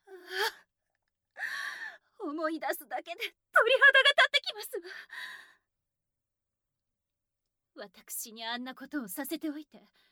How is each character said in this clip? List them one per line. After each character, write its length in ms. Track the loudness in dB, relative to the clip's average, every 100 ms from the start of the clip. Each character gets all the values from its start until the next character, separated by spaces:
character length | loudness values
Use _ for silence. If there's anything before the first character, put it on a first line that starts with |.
| -20 -20 -8 -2 -2 -4 _ _ _ _ _ _ _ -10 -8 -8 -8 -10 -12 -16 _ -10
あ、 0 |
思 300 | -8 -4 -4
い 100 | -2
出 80 | -4
す 120 | -4 -8
だ 140 | -10
け 140 | -10 -10
で 180 | -10 -12 _
鳥 200 | 4 6
肌 300 | 8 8 8
が 60 | 6
立 180 | 6 4
っ 40 |
て 100 | 2
き 120 | -4
ま 80 | -10
す 140 | -10 -12
わ。 60 | -12 -16 -16 -14 -14 -16 -20 _ _ _ _ _ _ _ _ _ _ _ _ _ _ _ _ _ _ _ _ _ _ -18
私 580 | -18 -18 -14 -12 -12
に 100 | -10 -8
あ 120 | -8
ん 80 | -8
な 100 | -12
こ 140 | -10
と 120 | -8
を 60 | -8
さ 180 | -8 -8
せ 140 | -6
て 100 | -6
お 80 | -8
い 80 | -12
て、 240 | -20 _ _ _